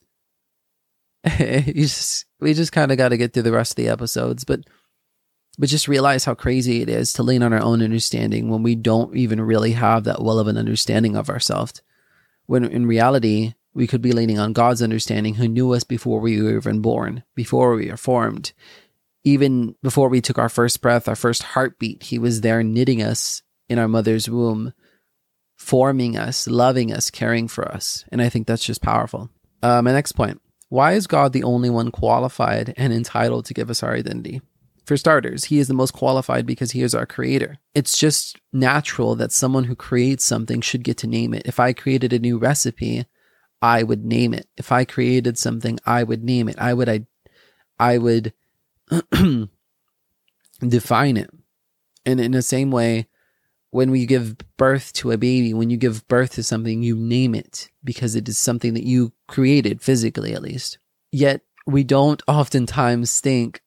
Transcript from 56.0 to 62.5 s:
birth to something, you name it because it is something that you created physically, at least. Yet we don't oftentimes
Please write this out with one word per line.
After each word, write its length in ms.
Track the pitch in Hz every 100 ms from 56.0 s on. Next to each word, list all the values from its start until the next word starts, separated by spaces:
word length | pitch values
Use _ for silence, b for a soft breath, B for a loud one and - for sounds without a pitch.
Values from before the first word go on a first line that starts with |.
| -
birth 280 | 123 127
to 80 | -
something, 400 | - 113 113 113
you 140 | 117 113
name 380 | 117 123 127
it 360 | 107 - - - _
because 320 | 131 - 117
it 140 | 110 110
is 100 | 107
something 360 | 131 120 120
that 100 | 113
you 280 | 127 127 117 - -
created 560 | - 131 143 107 -
physically, 500 | - 127 113 110 104
at 100 | 104
least. 360 | - 127 - - _ _ _
Yet 300 | 131 139 135 - _ -
we 160 | 139
don't 400 | 131 135 147 147 -
oftentimes 920 | 147 139